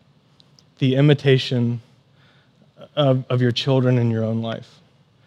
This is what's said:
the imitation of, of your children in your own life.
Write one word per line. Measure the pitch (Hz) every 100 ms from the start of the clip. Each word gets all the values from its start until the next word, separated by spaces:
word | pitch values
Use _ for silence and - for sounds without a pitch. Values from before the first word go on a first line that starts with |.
| _ _ _ _ _ _ _ -
the | 135 131
imitation | 147 139 143 131 - 123 120 120 - _ _ _ _ _ _ _ _ - - -
of, | 143 131 127
of | 123
your | 123
children | 120 - 131 127 127
in | 117
your | 113
own | 110 113
life. | 113 113 - _ _ _ _ _